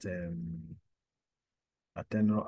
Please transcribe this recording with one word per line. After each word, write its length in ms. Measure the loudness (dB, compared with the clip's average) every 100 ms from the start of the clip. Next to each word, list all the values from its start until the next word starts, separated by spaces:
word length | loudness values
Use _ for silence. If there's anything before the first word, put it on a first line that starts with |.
| -6
um, 720 | -4 -4 -6 -6 -8 -10 -16 _ _ _ _ _ _ _ _ _ _ _ -12
atenolol 500 | -2 4 6 4